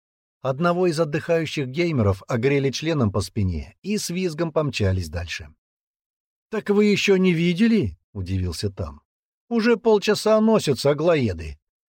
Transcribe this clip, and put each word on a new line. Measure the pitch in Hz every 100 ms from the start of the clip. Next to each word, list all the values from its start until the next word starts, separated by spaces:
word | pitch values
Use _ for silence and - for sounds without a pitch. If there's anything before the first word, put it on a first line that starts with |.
| _ _ _ _
Одного | 131 135 175 175 185
из | 156
отдыхающих | 160 156 - 165 156 - 127
геймеров | 139 170 143 101 95 -
огрели | 123 131 143 135
членом | - 156 156 107
по | 104
спине | - 110 95 80 71 -
и | 185 208
с | -
визгом | 175 185 151 170
помчались | 156 147 - 98 92 80
дальше. | 82 85 - 76 _ _ _ _ _ _ _ _ _ -
"Так | 220 -
вы | 202 208
ещё | 196 - 190
не | 185
видели?" — | 165 175 175 226 226 107 - _
удивился | 101 87 95 90 82 101
там. | 95 80 71 _ _ _ _ -
"Уже | 233 226 233
полчаса | 233 208 - 202 214 220
носятся | 220 214 - 127 139
аглоеды. | 147 170 156 113 82 78 71 _ _